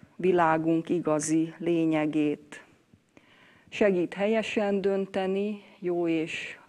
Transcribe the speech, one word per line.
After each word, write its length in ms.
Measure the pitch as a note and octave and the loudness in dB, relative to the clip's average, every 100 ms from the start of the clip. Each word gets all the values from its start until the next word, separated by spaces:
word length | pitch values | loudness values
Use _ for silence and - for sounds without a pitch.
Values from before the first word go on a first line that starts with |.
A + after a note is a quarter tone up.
| - - | -20 -2
világunk 720 | F3+ F3+ D#3+ D#3+ D#3+ E3 E3 | 2 4 4 4 2 0 0
igazi 680 | F3 D#3 D3+ D3+ D#3+ E3 - | -2 0 0 2 0 0 -4
lényegét. 1080 | E3 E3 D#3+ D#3 D3+ D3+ D3 D3 - - - _ _ _ _ _ _ _ - _ _ | -2 0 2 2 0 0 0 -2 -8 -20 -20 _ _ _ _ _ _ _ -20 _ _
Segít 460 | - G#3+ F3+ D#3+ | 0 2 2 0
helyesen 640 | F#3+ G3+ A3 G#3+ A3+ G3+ G3+ | -2 -2 0 -2 -2 0 0
dönteni 840 | G3 G3 G3 G3 F#3+ G3 G#3 G#3 - - | 0 -2 -2 -4 -2 -2 -4 -6 -14 -10
jó 300 | F3 F3 E3+ | -4 -2 0
és 500 | E3 D#3+ - - - | -2 -4 -8 -12 -14